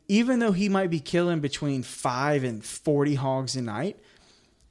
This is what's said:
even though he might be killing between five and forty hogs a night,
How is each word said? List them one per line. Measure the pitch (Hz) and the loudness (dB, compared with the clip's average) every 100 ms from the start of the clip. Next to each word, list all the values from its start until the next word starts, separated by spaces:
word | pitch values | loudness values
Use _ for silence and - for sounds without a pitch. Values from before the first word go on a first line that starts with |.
| - | 2
even | 202 240 247 | 2 4 2
though | 226 | 2
he | 180 208 | 2 2
might | 196 190 | 0 2
be | 165 | -2
killing | 135 170 175 165 | 0 0 2 0
between | 143 - 147 135 | -2 -2 -2 -2
five | 117 - 135 123 143 147 127 | -4 -6 -4 -2 0 0 0
and | 110 | -6
forty | - - - 143 143 139 | -10 -6 0 2 4 2
hogs | 135 131 131 131 | 0 -2 -2 -4
a | |
night, | 117 107 175 - _ _ _ _ _ _ _ | -4 -4 -6 -8 _ _ _ _ _ _ _